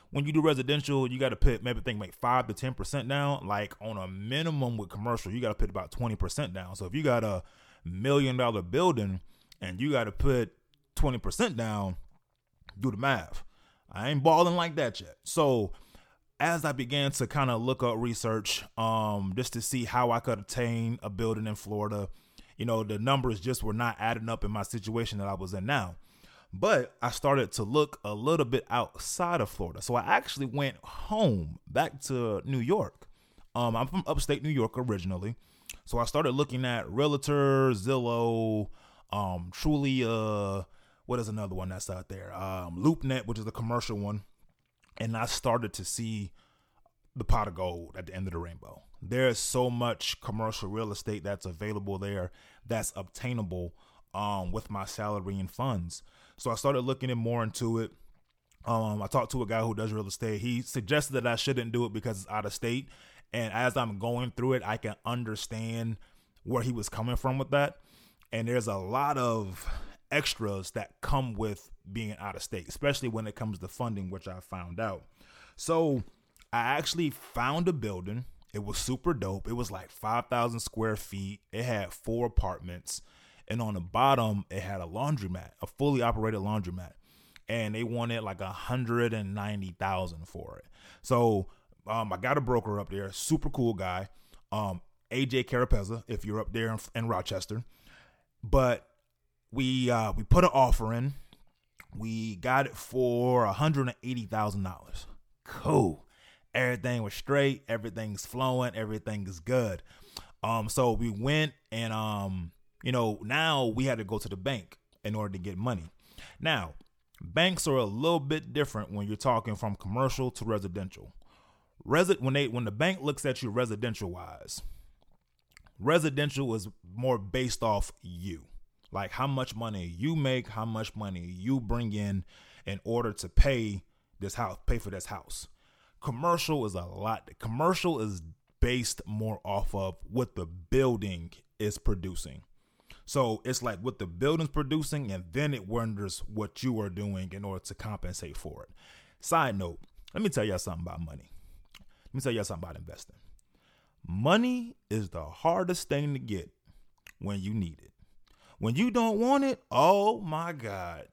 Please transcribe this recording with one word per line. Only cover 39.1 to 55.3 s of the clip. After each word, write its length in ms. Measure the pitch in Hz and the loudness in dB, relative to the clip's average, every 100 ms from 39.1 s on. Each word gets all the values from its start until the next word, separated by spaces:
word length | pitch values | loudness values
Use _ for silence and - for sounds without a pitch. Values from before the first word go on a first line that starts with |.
um, 400 | 104 98 90 87 | -2 -2 -4 -6
Trulia, 1120 | - 156 147 139 131 113 113 110 104 101 98 92 - - _ | 0 2 4 4 4 2 2 2 0 0 -2 -6 -14 -20 _
what 140 | - 123 | -4 -2
is 100 | 110 | -2
another 260 | 107 101 | -4 -4
one 140 | 92 92 | -4 -6
that's 220 | 92 - | -6 -8
out 180 | 90 - | -8 -10
there? 260 | 95 95 | -14 -12
Um, 440 | 92 95 95 87 87 | -8 -6 -6 -6 2
LoopNet, 480 | 139 160 135 131 107 | 4 4 2 -2 -2
which 120 | 110 | -4
is 60 | |
the 80 | 110 | -6
commercial 460 | - 113 120 - 104 | -4 -2 -2 -2 -4
one. 260 | 101 104 - _ - _ _ _ _ - | -4 -6 -8 _ -20 _ _ _ _ -6
And 200 | 113 113 | -4 -2
I 100 | 117 | -2
started 480 | - 127 120 110 | 0 2 2 0
to 100 | - | -6
see 480 | 92 - 113 107 98 - _ _ _ _ _ _ _ | -6 -4 -4 -4 -6 -10 _ _ _ _ _ _ _
the 100 | 127 | 0
pot 220 | - 117 101 | 4 6 4
of 80 | |
gold 400 | 85 90 87 82 92 | -2 -4 -4 -10 -12
at 100 | 82 | -10
the 80 | |
end 120 | 92 95 | -6 -4
of 60 | |
the 60 | 82 | -4
rainbow. 440 | 85 82 - - - - | -8 -12 -18 -20 -20 -14
There's 360 | 90 123 131 113 | -4 2 4 2
so 300 | - 127 127 | 0 2 2
much 520 | 120 120 110 - - | 2 0 0 -4 -4
commercial 480 | - 104 110 - 98 | -6 -2 -2 -4 -4
real 220 | 107 107 | -4 -4
estate 320 | 98 - 104 | -4 -6 -4
that's 200 | 98 98 | -4 -6
available 540 | 92 85 104 104 101 95 | -6 -6 -6 -4 -4 -4
there 340 | 101 98 90 - - - - | -4 -4 -4 -8 -20 -14 -4
that's 260 | 113 - - | -4 -4 -6
obtainable, 800 | 92 - 123 123 95 90 87 - - - _ | -12 -8 -4 -2 -4 -4 -8 -10 -20 -20 _
um, 360 | 95 104 101 90 | -6 -2 -2 -2
with 200 | 107 - | -4 -4
my 160 | 101 95 | -6 -6
salary 520 | - 107 104 95 | -4 -4 -2 -4